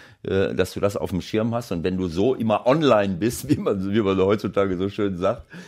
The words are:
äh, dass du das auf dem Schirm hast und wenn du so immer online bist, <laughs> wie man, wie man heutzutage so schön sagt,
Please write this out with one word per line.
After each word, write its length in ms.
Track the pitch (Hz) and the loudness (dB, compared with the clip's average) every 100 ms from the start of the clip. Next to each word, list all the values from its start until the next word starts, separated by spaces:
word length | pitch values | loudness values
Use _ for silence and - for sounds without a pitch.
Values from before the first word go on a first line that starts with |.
| - - | -20 -12
äh, 300 | - 95 87 | -2 0 0
dass 200 | 60 90 | 0 -2
du 80 | - | 0
das 160 | 98 101 | -2 -2
auf 140 | 85 | -4
dem 100 | 90 | -4
Schirm 340 | - 107 113 117 | -2 -2 -2 -4
hast 160 | 123 | -4
und 120 | 90 | -4
wenn 140 | 85 92 | -2 -2
du 100 | 92 | -2
so 280 | 80 110 127 | 0 0 2
immer 320 | 113 104 - | 0 2 2
online 480 | 151 147 110 101 90 | 4 4 4 2 0
bist, 320 | 107 127 127 | -2 -2 -2
<laughs> 0 | |
wie 80 | 151 | 0
man, 360 | 190 104 95 | 0 -2 0
wie 80 | 104 | 0
man 160 | 98 95 | 2 2
heutzutage 580 | 95 98 104 98 98 90 | 2 2 0 0 0 0
so 140 | 95 | -4
schön 280 | 95 101 90 | -2 -4 0
sagt, 260 | 92 117 - - | -2 -2 -8 -20